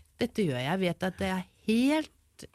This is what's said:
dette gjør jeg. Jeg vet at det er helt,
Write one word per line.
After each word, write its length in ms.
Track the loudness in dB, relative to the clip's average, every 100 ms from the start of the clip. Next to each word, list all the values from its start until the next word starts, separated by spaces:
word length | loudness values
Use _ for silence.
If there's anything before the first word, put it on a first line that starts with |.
| _ -6
dette 260 | -4 0
gjør 140 | 0 0
jeg. 100 | -2
Jeg 140 | 0
vet 180 | 0 0
at 160 | -4 -2
det 120 | -2
er 100 | -2 -6 _ 0
helt, 800 | 2 4 2 -2 _ _ -20 -20